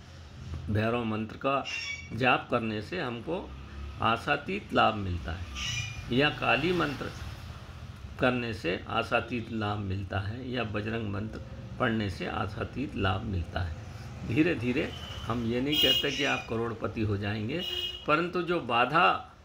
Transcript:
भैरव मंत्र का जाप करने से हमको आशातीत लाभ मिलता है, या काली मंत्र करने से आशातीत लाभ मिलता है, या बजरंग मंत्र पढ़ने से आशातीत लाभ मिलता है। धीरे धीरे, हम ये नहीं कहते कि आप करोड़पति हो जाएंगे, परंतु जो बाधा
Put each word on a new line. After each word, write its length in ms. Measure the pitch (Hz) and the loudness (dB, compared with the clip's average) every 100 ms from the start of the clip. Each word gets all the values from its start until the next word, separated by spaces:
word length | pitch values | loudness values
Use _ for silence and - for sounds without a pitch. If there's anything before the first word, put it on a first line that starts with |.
| - - - - - - - | -18 -18 -16 -14 -10 -8 0
भैरव 340 | 104 110 120 | 2 4 2
मंत्र 340 | 113 107 110 - | 0 -2 -2 -2
का 260 | 139 135 - - - - - | 0 0 0 -6 -6 -8 -6
जाप 340 | 110 127 151 - | 2 4 4 2
करने 300 | 123 113 107 | 0 2 -2
से 180 | 107 180 | -4 -4
हमको 400 | 135 117 110 180 - - - - - - | -4 -4 -4 -4 -6 -12 -12 -10 -10 0
आशातीत 720 | 110 113 - 147 - 202 - | 2 2 2 0 0 -6 0
लाभ 220 | 127 110 107 | 6 6 4
मिलता 360 | 95 85 80 | 0 -2 -2
है, 140 | 85 - - - - - - - | -6 -6 -6 -4 -2 -4 -6 0
या 180 | 120 147 | 4 4
काली 440 | - 123 120 160 | 4 4 4 4
मंत्र 380 | 180 151 123 - - - - - - - - - - - - | 2 2 -2 -6 -6 -10 -10 -12 -12 -12 -14 -14 -12 -10 2
करने 340 | 131 123 120 | 4 4 0
से 260 | 104 160 196 - | -2 -2 -2 0
आशातीत 600 | 110 107 120 110 123 110 | 0 4 2 2 -4 -2
लाभ 280 | 113 104 104 | -2 0 0
मिलता 400 | 98 95 92 95 | -2 -2 0 -2
है, 300 | 95 120 127 | -2 -4 -4
या 120 | 123 110 | -2 0
बजरंग 440 | 104 107 113 107 | -2 -2 -2 -2
मंत्र 320 | 101 110 - - - - - | -2 -4 -6 -10 -10 -8 0
पढ़ने 300 | 123 110 101 | 2 4 0
से 180 | 92 - | -2 -4
आशातीत 680 | 104 107 110 113 - - 117 | -2 -2 -2 -4 -4 -4 0
लाभ 260 | 95 95 | 2 2
मिलता 400 | 113 92 82 - | 0 -2 -2 -2
है। 160 | 87 - - - - - - | -4 -6 -10 -12 -10 -8 -2
धीरे 280 | 127 170 139 | 4 4 4
धीरे, 340 | 123 127 233 - - - - | 2 0 0 -4 -10 -8 -2
हम 200 | 120 113 | 0 2
ये 160 | 123 | 0
नहीं 160 | 135 151 | 2 4
कहते 340 | 135 - 143 | 6 6 2
कि 120 | 131 139 | 2 0
आप 200 | 127 - | 0 0
करोड़पति 520 | 113 117 107 113 117 | -2 0 -2 -4 0
हो 160 | 104 101 | 2 2
जाएंगे, 440 | 101 107 107 165 - - - - - | 0 -2 -2 -2 -2 -2 -4 -4 2
परंतु 340 | 151 175 180 | 2 4 0
जो 180 | 165 170 | 2 0
बाधा 720 | 123 117 123 160 185 - - - | 4 4 6 6 6 4 -4 -18